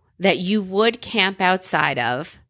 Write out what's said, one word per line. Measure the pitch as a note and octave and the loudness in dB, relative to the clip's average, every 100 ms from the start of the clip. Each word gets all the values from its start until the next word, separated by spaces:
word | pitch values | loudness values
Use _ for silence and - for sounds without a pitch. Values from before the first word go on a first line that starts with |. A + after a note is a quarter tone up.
| _ - | _ -2
that | F#3 F3 | 0 0
you | F#3 G#3+ | 0 -2
would | F#3 G3 A3+ A#3+ | 0 0 0 0
camp | - A3 F#3+ F#3+ | -4 0 0 2
outside | F#3 F#3 - D#3 D3+ C3+ | 0 0 0 0 0 0
of | A#2 B2 E3 - | -2 -4 -6 -16